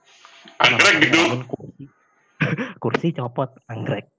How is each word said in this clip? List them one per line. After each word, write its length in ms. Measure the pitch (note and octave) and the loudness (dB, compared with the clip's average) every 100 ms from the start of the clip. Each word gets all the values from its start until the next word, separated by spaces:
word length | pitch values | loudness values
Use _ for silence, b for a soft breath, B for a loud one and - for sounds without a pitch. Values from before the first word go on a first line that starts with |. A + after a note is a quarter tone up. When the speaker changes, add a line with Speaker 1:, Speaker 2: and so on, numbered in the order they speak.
| b b b b - - | b b b b -12 2
Speaker 1:
Anggrek 160 | C#3+ B2 | 2 4
Speaker 2:
pertama 80 | - | 4
kali 160 | D#3+ | 4
Speaker 1:
gitu. 120 | C3 D#3+ | 4 4
Speaker 2:
ngalamin 240 | E3+ B2 | 2 0
kursi, 400 | B2+ C3+ D3 - C#3 _ _ _ _ - | -6 -10 -12 -18 -20 _ _ _ _ -4
<laughs> 420 | D3 E3 B3 G3 | -4 -2 -6 -6
kursi 260 | B2+ - E3+ | -4 -2 -2
copot, 380 | E3 A#2+ - C3 - - | -4 -6 -6 -8 -8 -14
anggrek 380 | A2+ A2+ A2+ - | -8 -6 -6 -8